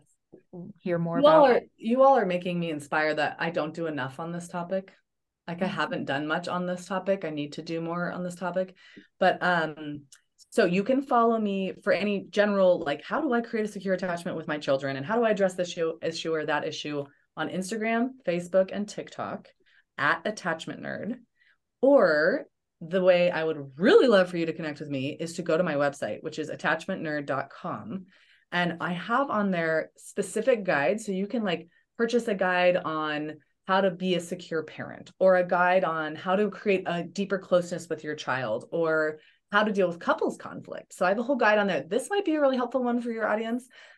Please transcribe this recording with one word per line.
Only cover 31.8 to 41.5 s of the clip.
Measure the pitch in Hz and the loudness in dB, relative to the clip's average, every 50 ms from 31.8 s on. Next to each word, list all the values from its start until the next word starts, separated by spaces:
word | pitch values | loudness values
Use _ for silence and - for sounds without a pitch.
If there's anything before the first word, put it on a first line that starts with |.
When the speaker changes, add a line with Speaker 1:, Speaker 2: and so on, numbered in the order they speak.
| _ _ _ | _ _ _
Speaker 2:
purchase | - 233 226 240 240 233 226 | -4 -2 0 0 0 0 0
a | 202 | -2
guide | 190 190 180 180 180 180 180 175 | 0 0 2 4 4 4 4 4
on | 175 175 160 160 156 156 151 151 147 151 151 151 - _ _ _ _ _ | 4 0 -2 -2 -2 -2 -2 -2 -4 -4 -6 -8 -12 _ _ _ _ _
how | - 190 196 | 2 2 4
to | 190 190 | 4 2
be | 175 180 180 185 175 | 0 0 0 0 0
a | 170 | 0
secure | 170 - 180 175 - - 165 160 156 | -2 -4 -8 -10 -8 -6 -6 -6 -6
parent, | - - - - 71 - - - - - - | -6 -10 -12 -12 -12 -14 -16 -18 -20 -2 2
or | 185 190 185 | 4 6 6
a | 180 180 | 6 4
guide | 175 190 175 180 180 180 190 180 | 4 2 4 4 4 4 4 4
on | 160 160 160 156 151 156 | 2 0 -2 -4 -4 -6
how | 147 147 185 190 | -6 -2 0 2
to | 202 214 202 | 2 2 0
create | 202 - - 214 190 185 185 | -2 -2 0 0 0 0 0
a | - 170 175 170 | -2 -4 -4 -4
deeper | 170 - 202 196 190 202 185 | -6 -6 -6 -4 -2 -4 -4
closeness | - - 185 180 175 175 180 165 - - | -2 0 2 2 2 0 -6 -10 -8 -8
with | 160 156 - | -8 -8 -6
your | 151 151 | -8 -8
child, | 151 - - 127 131 127 113 107 123 - - - | -8 -6 -4 -4 -2 -2 -4 -4 -6 -6 -6 -4
or | 170 165 160 160 156 156 151 156 - - _ _ _ _ _ 202 | -2 0 2 2 2 0 0 -4 -6 -12 _ _ _ _ _ 0
how | 208 214 | 2 2
to | 220 202 | 2 2
deal | 196 185 | 2 2
with | 170 170 175 | 0 0 -2
couples | - 254 311 - 453 294 - - | -2 -2 0 0 0 -2 -4 -6
conflict. | - - 85 - - - - - - _ - | -10 -14 -14 -14 -14 -12 -12 -12 -14 _ -6
So | - 185 | -2 0
I | 180 | 2
have | 202 233 | 2 0
a | 233 | 0
whole | 240 285 | 0 0
guide | 240 240 208 | 2 4 4